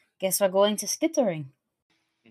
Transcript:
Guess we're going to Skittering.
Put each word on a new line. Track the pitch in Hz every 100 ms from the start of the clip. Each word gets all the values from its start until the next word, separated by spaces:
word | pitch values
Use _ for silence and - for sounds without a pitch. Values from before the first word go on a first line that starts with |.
| _ -
Guess | 190 180
we're | 196
going | 190 202 208
to | 220
Skittering. | - 320 320 226 160 135 _ _ _ _ _ _ _ _